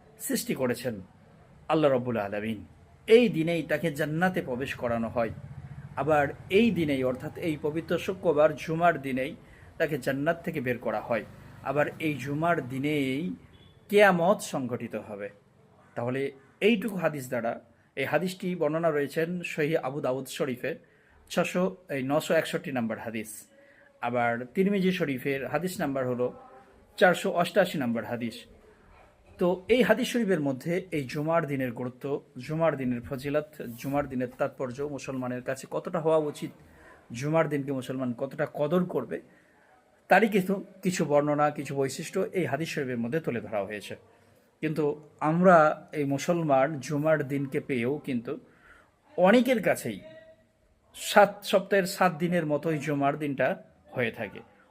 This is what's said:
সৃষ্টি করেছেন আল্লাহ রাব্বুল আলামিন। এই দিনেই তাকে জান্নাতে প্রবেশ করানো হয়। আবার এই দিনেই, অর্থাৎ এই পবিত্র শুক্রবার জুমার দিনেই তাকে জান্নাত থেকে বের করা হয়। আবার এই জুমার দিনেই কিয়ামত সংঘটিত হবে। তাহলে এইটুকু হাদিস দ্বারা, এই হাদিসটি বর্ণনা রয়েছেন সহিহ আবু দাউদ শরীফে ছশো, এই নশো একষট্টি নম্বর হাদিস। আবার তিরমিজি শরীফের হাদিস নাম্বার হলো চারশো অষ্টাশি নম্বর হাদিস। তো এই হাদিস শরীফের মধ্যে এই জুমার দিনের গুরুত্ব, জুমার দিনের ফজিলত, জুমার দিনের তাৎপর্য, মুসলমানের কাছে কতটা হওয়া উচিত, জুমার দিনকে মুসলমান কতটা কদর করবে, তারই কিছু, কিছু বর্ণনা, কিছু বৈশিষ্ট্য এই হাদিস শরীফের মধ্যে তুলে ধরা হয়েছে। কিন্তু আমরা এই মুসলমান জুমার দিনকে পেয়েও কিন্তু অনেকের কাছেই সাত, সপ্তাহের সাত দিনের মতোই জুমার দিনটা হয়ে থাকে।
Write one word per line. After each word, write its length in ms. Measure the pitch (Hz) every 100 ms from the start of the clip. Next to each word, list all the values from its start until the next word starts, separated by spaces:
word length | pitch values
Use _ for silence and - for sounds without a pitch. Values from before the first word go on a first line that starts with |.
| - -
সৃষ্টি 360 | - 262 - 151
করেছেন 460 | 127 120 127 104 90 - - - - - -
আল্লাহ 240 | 160 147
রাব্বুল 260 | 131 120 113
আলামিন। 480 | 101 104 110 104 90 - - - -
এই 220 | 226 233
দিনেই 340 | 156 160 170
তাকে 280 | 151 151 165
জান্নাতে 500 | 143 151 160 185 180
প্রবেশ 340 | 135 123 135 -
করানো 340 | 120 117 113
হয়। 200 | 120 113 - - - - - - -
আবার 320 | 143 151 139 - -
এই 220 | 190 233
দিনেই, 320 | 175 151 135
অর্থাৎ 340 | 127 127 151 -
এই 200 | 170 147
পবিত্র 380 | 151 160 160 170
শুক্রবার 560 | - 190 175 147 156 147
জুমার 460 | - 160 170 151
দিনেই 340 | 135 127 139 - - - - -
তাকে 200 | 160 147
জান্নাত 460 | 143 135 151 170
থেকে 180 | 175 151
বের 160 | 127 117
করা 240 | 117 107
হয়। 220 | - 113 - - - -
আবার 220 | 135 143 139 -
এই 140 | 160
জুমার 560 | 139 135 143 170 160 127
দিনেই 680 | 131 143 151 131 135 180 - - - - - -
কিয়ামত 520 | 202 202 180 170 202
সংঘটিত 540 | - 151 123 120 117 110
হবে। 340 | 101 104 101 - _ _ _ _ - -
তাহলে 360 | 120 135 139 - - _
এইটুকু 340 | 202 220 240 190
হাদিস 340 | 160 151 127
দ্বারা, 300 | 123 113 - - _ _ -
এই 100 | 135
হাদিসটি 500 | 151 185 185 180 180
বর্ণনা 360 | 147 160 170
রয়েছেন 520 | 147 135 165 165 180
সহিহ 360 | 170 - 147 160
আবু 180 | 131 143
দাউদ 260 | 135 131 131
শরীফে 480 | - 143 123 127 165 - _ _ _ _
ছশো, 480 | 185 170 180 185 185 -
এই 140 | 143
নশো 300 | 131 151 -
একষট্টি 380 | 165 - 165 143
নম্বর 260 | 131 113 107
হাদিস। 500 | 113 113 107 - - - - - - _
আবার 440 | 123 120 120 117 127
তিরমিজি 460 | 190 190 202 185
শরীফের 560 | 180 147 131 143 139 123
হাদিস 320 | 151 180 185
নাম্বার 280 | 147 135 127
হলো 260 | 123 123 - - - - - _ -
চারশো 340 | 185 175 202
অষ্টাশি 460 | 175 175 214 180 160
নম্বর 260 | 123 117
হাদিস। 420 | 104 117 117 - - - - - - - - _ _ -
তো 280 | 180 180 -
এই 160 | 247
হাদিস 240 | 185 220 240
শরীফের 320 | 247 196 175
মধ্যে 480 | 143 127 160 180 185
এই 120 | 156
জুমার 440 | 127 151 151 165 147
দিনের 240 | 135 127
গুরুত্ব, 500 | 117 123 123 139 147 - 127 123
জুমার 300 | 156 160 139
দিনের 240 | 127 120
ফজিলত, 460 | 120 135 143 147 151 - 120 117
জুমার 320 | 139 143 139
দিনের 180 | 127 127 -
তাৎপর্য, 440 | 139 - 131 127
মুসলমানের 600 | 147 135 - 135 127 123
কাছে 260 | 123 131 -
কতটা 280 | 156 180 175
হওয়া 180 | 156 160
উচিত, 320 | 147 143 143 - - - - - _
জুমার 380 | 120 147 160 151
দিনকে 220 | 147 135
মুসলমান 420 | 135 123 131 123
কতটা 340 | 117 135 - 147
কদর 320 | - 147 180 180
করবে, 360 | 151 120 - - _ _ _ _ _ _ _ -
তারই 200 | 190 220
কিছু, 380 | 202 180 196 - -
কিছু 220 | 185 180 151
বর্ণনা, 460 | 143 147 147 147
কিছু 240 | 147 135 139
বৈশিষ্ট্য 440 | 135 139 160 190
এই 260 | 190 185 139
হাদিস 240 | 139 160
শরীফের 280 | 156 127 120
মধ্যে 220 | 117 120
তুলে 220 | - 117
ধরা 220 | 98 107
হয়েছে। 320 | 98 104 - - - _ _ _ _ _
কিন্তু 480 | 156 156 147 151 - -
আমরা 680 | 151 165 185 170 151 - -
এই 120 | 156
মুসলমান 760 | 139 139 - 170 160 135 139 151
জুমার 480 | 123 143 156 156 135
দিনকে 320 | 143 139 147
পেয়েও 380 | - 127 117 147
কিন্তু 420 | - 123 120 151 - _ - - _ _ _ -
অনেকের 460 | 185 240 247 226
কাছেই 360 | 165 123 123 95 - - - - _ _ _ _ _ -
সাত, 480 | - 214 190 -
সপ্তাহের 420 | - 196 185 202 180
সাত 280 | - 180
দিনের 320 | 151 175 175 151
মতোই 320 | 147 165 151
জুমার 400 | 143 143 139 147
দিনটা 460 | 147 131 131 190 - _ _
হয়ে 200 | 135 113
থাকে। 280 | - 104 - - _ _